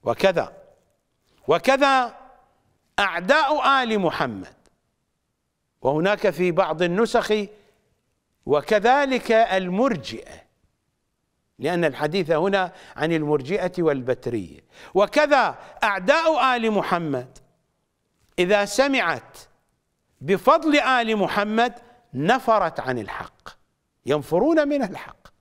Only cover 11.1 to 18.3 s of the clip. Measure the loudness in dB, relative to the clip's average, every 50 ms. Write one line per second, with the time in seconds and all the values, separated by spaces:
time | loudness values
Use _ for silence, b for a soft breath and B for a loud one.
11.1 | _ _ _ _ _ _ _ _ _ _ -6 -4 -2 0 0 -2 -2 -2 -4 -2
12.1 | -2 -2 0 0 0 0 0 0 0 0 -2 -4 B B B B B -4 -2 -2
13.1 | 0 -2 0 0 -2 -2 -2 -4 -4 -4 -4 -4 -4 0 0 0 0 0 -2 -4
14.1 | -4 -4 -4 -6 -6 -6 -8 -8 -16 -20 _ B B B B B B 0 0 2
15.1 | 2 0 2 4 4 2 2 0 -2 B B B B B -2 -2 -2 -2 0 2
16.1 | 2 2 4 2 2 2 2 0 0 0 0 0 0 -2 -2 -2 -4 -4 -2 -4
17.1 | -6 -6 -8 -12 _ -20 _ _ _ _ _ _ _ _ _ _ _ _ _ _
18.1 | _ _ _ _